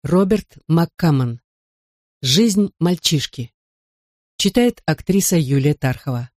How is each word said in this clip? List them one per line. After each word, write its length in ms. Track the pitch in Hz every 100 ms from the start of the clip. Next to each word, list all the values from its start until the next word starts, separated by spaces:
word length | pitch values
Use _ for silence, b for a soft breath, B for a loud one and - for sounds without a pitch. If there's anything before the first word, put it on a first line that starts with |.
Роберт 540 | - 180 196 208 - - -
Маккамон. 720 | 165 175 - 170 139 123 117 _ _ _ _ _ _ _ _
«Жизнь 500 | 131 147 233 196 202 _
мальчишки». 760 | 170 175 - 151 - - 117 _ _ _ _ _ _ _ _ -
Читает 440 | 196 240 240 - -
актриса 500 | 151 - 190 - 175
Юлия 380 | 135 139 139 147
Тархова. 560 | 135 127 - 120 123